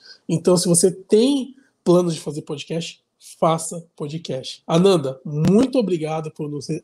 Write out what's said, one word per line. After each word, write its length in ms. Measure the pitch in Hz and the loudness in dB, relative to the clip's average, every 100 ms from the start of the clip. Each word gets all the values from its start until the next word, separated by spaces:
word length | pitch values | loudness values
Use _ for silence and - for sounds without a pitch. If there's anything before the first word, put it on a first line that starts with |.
| - - - | -20 -18 -6
Então, 260 | 165 180 180 | -2 2 2
se 120 | 180 | 2
você 240 | 170 190 | 2 2
tem 640 | - - 214 247 285 240 - _ _ | 0 0 2 4 0 -4 -12 _ _
planos 300 | - 175 180 | 2 4 4
de 80 | 156 | -2
fazer 220 | - 147 | -6 -10
podcast, 600 | 151 143 - 160 170 - _ _ - - | -10 -12 -8 -8 -8 -14 _ _ -20 -2
faça 460 | 170 160 - 175 165 _ | 0 0 -4 -12 -16 _
podcast. 680 | 151 160 - 131 127 - - | -12 -10 -8 -10 -10 -14 -2
Ananda, 540 | 165 190 185 135 131 - | 2 4 4 0 -8 -8
muito 520 | 147 170 196 254 269 | -2 2 4 4 0
obrigado 540 | 196 175 156 156 156 | 0 -2 -4 -6 -8
por 180 | - 151 | -10 -10
nos, 180 | 147 - 156 | -8 -8 -8